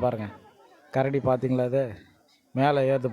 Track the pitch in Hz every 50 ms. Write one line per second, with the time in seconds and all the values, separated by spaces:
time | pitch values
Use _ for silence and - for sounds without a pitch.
0 | 123 123 117 110 107 101 - - - - - - - - - - - - - 131
1 | 131 139 139 139 127 131 127 123 135 127 127 127 123 123 127 135 135 117 98 -
2 | - - _ _ _ _ _ _ _ _ - 131 135 147 147 139 135 131 139 131
3 | 123 123